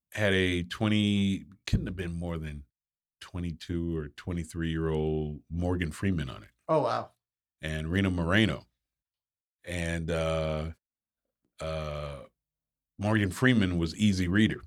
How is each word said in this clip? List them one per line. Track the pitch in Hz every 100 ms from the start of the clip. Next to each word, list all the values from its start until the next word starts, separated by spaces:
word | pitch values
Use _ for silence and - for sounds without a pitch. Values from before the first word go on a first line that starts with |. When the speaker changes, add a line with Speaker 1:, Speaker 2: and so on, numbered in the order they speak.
| _
Speaker 1:
had | - 104
a | 95 90 90
twenty, | 87 - 107 107 104 101 98 95 73 - -
couldn't | - 127
have | 90
been | 85 85
more | 87 82
than | 78 73 - _ _ _ _ _
twenty-two | - 87 87 78 - 87 85 82
or | 71
twenty-three-year-old | - - 87 82 82 82 80 80 78 78 78 76 71 -
Morgan | 82 87 90 82
Freeman | - 98 90 65
on | 52
it. | - _ -
Speaker 2:
Oh, | 156
wow. | 120 117 - _ _ _ _ _
Speaker 1:
And | 78 78 78
Rena | 92 98
Moreno. | 90 82 104 104 67 - _ _ _ _ _ _ _ _ _
And, | - 87 85 82 80
uh, | 82 80 80 78 78 80 - _ _ _ _ _ _ _ -
uh, | 80 80 76 73 73 69 - _ _ _ _ _ _ -
Morgan | 101 110 98
Freeman | - 127 117 92 87
was | 80
Easy | - 107 92 87
Reader. | 87 - -